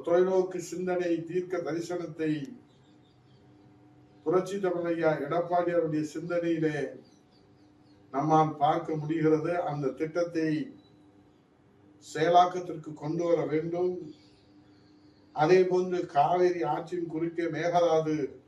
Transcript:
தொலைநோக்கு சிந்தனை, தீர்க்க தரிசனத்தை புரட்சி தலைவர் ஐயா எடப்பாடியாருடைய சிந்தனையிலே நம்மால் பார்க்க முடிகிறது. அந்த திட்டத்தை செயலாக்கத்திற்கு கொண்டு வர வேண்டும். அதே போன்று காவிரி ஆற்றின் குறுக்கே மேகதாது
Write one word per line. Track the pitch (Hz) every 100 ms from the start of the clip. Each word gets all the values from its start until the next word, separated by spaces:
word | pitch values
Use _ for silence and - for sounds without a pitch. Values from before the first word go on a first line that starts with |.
தொலைநோக்கு | 170 175 185 190 180 175 -
சிந்தனை, | 170 180 180 175 160
தீர்க்க | - 180 180 202 156
தரிசனத்தை | 165 165 175 160 156 156 151 131 - - _ _ _ _ _ _ _ _ - - - - - _ - 151
புரட்சி | 180 185 202
தலைவர் | 180 170 170
ஐயா | 165 160 143
எடப்பாடியாருடைய | 147 170 170 180 170 170 160 151 151
சிந்தனையிலே | 160 170 170 170 160 156 147 131 - - _ _ _ _ _ _ _ _ _ _
நம்மால் | 135 156 156 151 143
பார்க்க | 147 165 160 156
முடிகிறது. | 147 165 156 151 170 175 156
அந்த | 147 131 -
திட்டத்தை | 156 170 170 165 156 151 127 - - _ _ _ _ _ _ _ _ _ _ - -
செயலாக்கத்திற்கு | 151 165 175 180 180 170 160 151
கொண்டு | - 151 175
வர | 170 156
வேண்டும். | 135 156 165 175 180 175 151 - - _ _ - _ _ _ _ _ _ _ -
அதே | 156 185 185
போன்று | 180 185 175 -
காவிரி | 143 - 180 180 170
ஆற்றின் | 151 151 - 175 160
குறுக்கே | 156 165 - 170
மேகதாது | 151 175 175 170 160 156 151 127 -